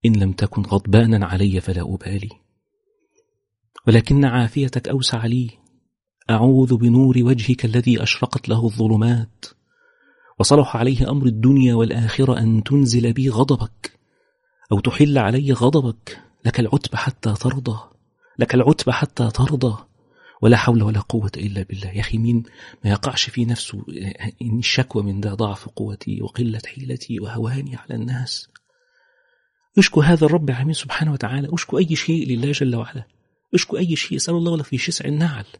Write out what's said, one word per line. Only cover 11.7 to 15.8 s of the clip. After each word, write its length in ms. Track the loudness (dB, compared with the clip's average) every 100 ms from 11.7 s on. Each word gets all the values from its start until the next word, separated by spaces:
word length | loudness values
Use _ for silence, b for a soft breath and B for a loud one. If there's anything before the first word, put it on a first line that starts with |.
والآخرة 680 | 4 0 0 -2 0 0 2
أن 240 | 2 0
تنزل 500 | 2 2 2 2 0
بي 160 | 0 0
غضبك 680 | 0 0 0 -2 _ -18 _ _ _ _ _ _ _ _
أو 80 | -2
تحل 380 | -2 2 2 4
علي 360 | 2 0 0
غضبك، 640 | 2 2 2